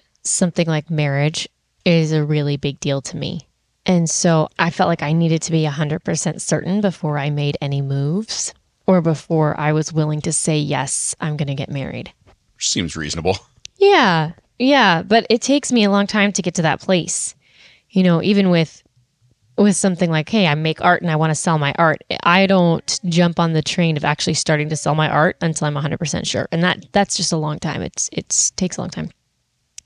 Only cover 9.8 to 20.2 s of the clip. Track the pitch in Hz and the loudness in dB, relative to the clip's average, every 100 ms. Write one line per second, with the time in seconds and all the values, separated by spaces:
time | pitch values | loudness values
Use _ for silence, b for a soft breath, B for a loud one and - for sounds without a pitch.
9.8 | 156 160 151 151 165 156 - 156 147 139 | 0 -2 -2 -2 -2 -2 0 0 0 -2
10.8 | 139 - - - 156 151 143 139 - 139 | -4 -4 -6 -6 -6 -4 -4 -4 -6 -6
11.8 | 135 117 120 _ _ _ _ _ - - | -8 -10 -12 _ _ _ _ _ -4 -2
12.8 | 85 80 76 85 82 95 - _ - _ | -4 -4 -6 -4 -2 -2 -4 _ -20 _
13.8 | 392 392 233 170 156 - _ _ 254 277 | 4 6 4 2 -2 -6 _ _ 2 4
14.8 | 214 165 185 226 - 247 - 285 - 247 | 4 2 4 2 4 0 2 0 2 2
15.8 | 208 202 202 214 202 190 175 - 160 139 | 4 2 0 2 0 0 -4 -2 -2 -2
16.8 | - 185 156 - - - b b b b | 0 0 0 -6 -8 -12 b b b b
17.8 | b 185 185 165 156 202 190 170 160 - | b 2 4 4 2 2 4 2 0 -6
18.8 | _ _ _ _ _ _ _ - 202 185 | _ _ _ _ _ _ _ 2 4 4
19.8 | 202 175 175 160 | 0 0 0 0